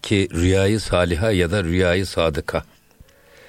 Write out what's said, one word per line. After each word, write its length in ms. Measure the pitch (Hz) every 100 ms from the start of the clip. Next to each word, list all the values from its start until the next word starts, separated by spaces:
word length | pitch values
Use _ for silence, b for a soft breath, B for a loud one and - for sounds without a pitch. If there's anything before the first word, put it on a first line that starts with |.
ki 260 | - 104 98
rüyayı 460 | 82 90 95 98 110
saliha 520 | - 90 87 82 113
ya 200 | 98 85
da 120 | 104
rüyayı 420 | 82 90 90 90 95
sadıka. 580 | - 82 76 - 82 - _ _ _ - B B B